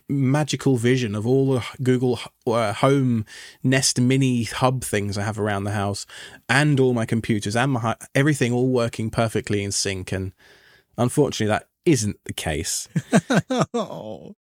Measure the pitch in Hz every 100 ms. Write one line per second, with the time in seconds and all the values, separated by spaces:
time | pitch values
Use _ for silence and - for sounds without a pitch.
0 | - 139 131 147 143 135 139 123 120 131
1 | 113 104 113 135 135 127 - - 127 127
2 | 123 117 - - 123 113 107 101 135 139
3 | 127 113 104 - - - 131 135 - -
4 | 123 135 131 120 110 - 127 127 - 104
5 | 101 101 107 107 104 98 101 104 101 101
6 | - - - - - 131 151 139 127 120
7 | 113 113 - 104 104 117 139 123 113 -
8 | - 139 143 143 120 123 131 127 117 -
9 | 110 - 113 107 - 104 101 - 101 95
10 | 90 95 92 - _ _ _ _ _ -
11 | 120 - 131 - 107 104 - _ 180 127
12 | 104 - - - 82 76 92 - - -
13 | - 214 - 226 - 254 - 240 262 -
14 | 107 104 208 208